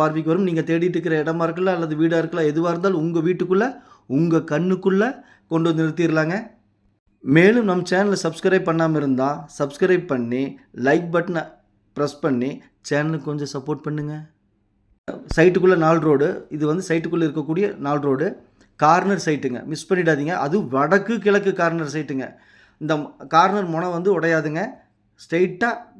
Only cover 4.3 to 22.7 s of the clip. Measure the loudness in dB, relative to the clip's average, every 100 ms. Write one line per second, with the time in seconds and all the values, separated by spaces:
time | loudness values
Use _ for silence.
4.3 | 2 0 -2 0 0 2 2 0 -4 -14
5.3 | _ -4 0 2 2 0 0 0 2 0
6.3 | -2 -8 _ _ _ _ _ _ _ 2
7.3 | 6 6 6 2 0 0 0 2 0 -2
8.3 | -2 2 2 2 0 2 2 0 0 0
9.3 | -4 -8 -6 -6 0 2 2 0 -4 -2
10.3 | -4 -4 -8 _ -4 0 0 0 -4 -2
11.3 | -6 -8 -14 _ _ _ -6 -6 -4 -2
12.3 | -2 -4 -6 -16 _ -4 -2 -2 -4 -6
13.3 | -6 -6 -8 -8 -8 -6 -8 -8 -10 -16
14.3 | _ _ _ _ _ _ _ -14 -12 -4
15.3 | 4 4 6 4 4 4 4 4 2 2
16.3 | -2 -8 -4 -2 -2 -2 -2 -2 -2 -2
17.3 | -2 -4 -2 -4 -4 -4 -2 0 0 -2
18.3 | -6 _ _ _ 0 4 4 2 -2 -2
19.3 | -2 -2 -6 -8 -8 -2 0 2 2 0
20.3 | -2 -2 -2 -2 0 2 2 0 -2 2
21.3 | 2 2 0 0 -2 -4 -6 -6 -6 -8
22.3 | -14 _ _ _